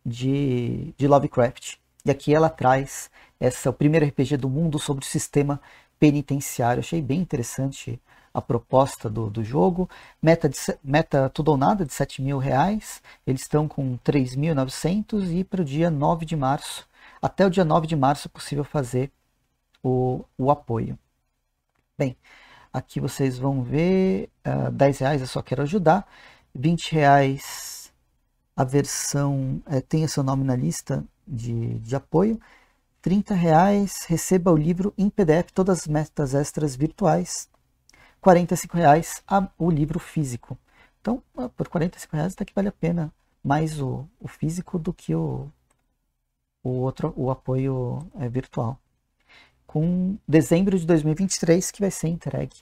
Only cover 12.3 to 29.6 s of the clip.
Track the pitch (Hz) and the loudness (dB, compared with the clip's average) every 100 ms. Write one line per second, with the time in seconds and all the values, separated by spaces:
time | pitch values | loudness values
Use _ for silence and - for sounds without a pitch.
12.3 | 139 135 127 175 214 - - - - - | -2 0 0 0 -2 -8 -18 -20 -10 -4
13.3 | 131 - 151 151 - 131 123 - 143 127 | -4 -2 -2 0 -2 -4 -4 0 0 0
14.3 | 127 156 139 131 - 156 202 214 214 185 | -2 0 0 -2 -2 -2 -2 -2 -4 -2
15.3 | 170 190 190 151 143 170 147 151 170 160 | -2 -2 -2 -2 0 0 2 0 0 -2
16.3 | 160 131 147 - - - _ - - - | -2 0 -2 -6 -16 -18 _ -20 -6 -4
17.3 | - 196 185 160 170 160 160 131 147 175 | 2 2 4 2 2 2 0 2 0 -4
18.3 | - - 143 139 151 123 127 135 _ _ | -14 -8 -6 -4 -4 -2 -4 -4 _ _
19.3 | _ _ _ _ _ 127 127 127 127 - | _ _ _ _ _ -2 0 0 -2 -8
20.3 | - 131 147 - 113 - - _ _ _ | -2 2 2 0 -4 -4 -8 _ _ _
21.3 | _ _ _ _ _ _ - 135 - _ | _ _ _ _ _ _ -4 -4 -6 _
22.3 | - - - _ 135 - - 139 - 135 | -20 -20 -20 _ -10 -8 -6 -4 -2 -2
23.3 | 123 127 170 123 139 175 190 190 190 - | 0 -2 -2 -2 0 2 2 2 0 -6
24.3 | _ - 135 131 120 139 135 131 151 131 | _ -4 -2 -2 2 2 2 0 -2 -2
25.3 | 139 - 131 143 202 160 190 - - - | -6 -4 -4 -2 2 4 2 0 -16 -20
26.3 | - _ 135 147 170 - 156 143 143 135 | -20 _ -4 0 0 0 4 6 6 6
27.3 | 139 - - - - - _ _ _ _ | 0 -8 -14 -14 -16 -20 _ _ _ _
28.3 | _ _ - 127 143 - - - 143 143 | _ _ -4 0 0 0 -4 -4 -2 0
29.3 | 139 131 151 | 0 -2 -6